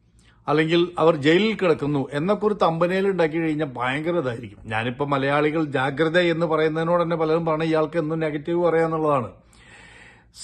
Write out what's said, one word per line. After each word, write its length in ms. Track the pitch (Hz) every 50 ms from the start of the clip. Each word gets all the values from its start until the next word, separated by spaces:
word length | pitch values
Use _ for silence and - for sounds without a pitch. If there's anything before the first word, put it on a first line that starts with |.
| _ _ _ _ _ _ _ _ _ 139
അല്ലെങ്കിൽ 440 | 147 156 160 160 170 175 175 170 - -
അവർ 180 | 160 165 170
ജയിലിൽ 400 | 147 131 156 165 185 214 226 208
കിടക്കുന്നു 520 | - 190 175 151 - 143 143 147 139 127 -
എന്നൊക്കെ 340 | 143 147 165 190 208 185 208
ഒരു 80 | 208 208
തമ്പനയിൽ 540 | 202 202 165 165 165 175 175 190 190 196 196
ഉണ്ടാക്കി 300 | 185 175 165 156 151 170
കഴിഞ്ഞാൽ 280 | 165 160 151 151 156
ഭയങ്കര 500 | 139 120 117 123 127 135 151 156 175 175
ഇതായിരിക്കും. 420 | 175 135 127 113 - 117 98 - - -
ഞാനിപ്പോൾ 440 | 110 110 110 117 127 123 135 147 143
മലയാളികൾ 560 | 143 135 135 139 143 147 151 156 151 165 156
ജാഗ്രത 540 | 143 131 135 131 147 139 139 160 160 160 180
എന്ന് 280 | 175 170 165 165 170
പറയുന്നതിനോട് 560 | 156 160 156 156 160 156 160 165 170 175 175
തന്നെ 140 | 170 165 170
പലരും 300 | 160 160 156 156 175 165
പറഞ്ഞ 160 | 165 156 156
ഇയാൾക്ക് 360 | 165 160 156 156 156 151 165 170
എന്നും 220 | 156 151 165 160
നെഗറ്റീവ് 440 | 160 151 147 151 143 170 170 175 175
പറയാന്നുള്ളതാണ്. 680 | 170 160 165 165 160 160 160 156 151 143 131 113 101 - - _ _ _ - - - - - - - - - - - - - _ _ _ -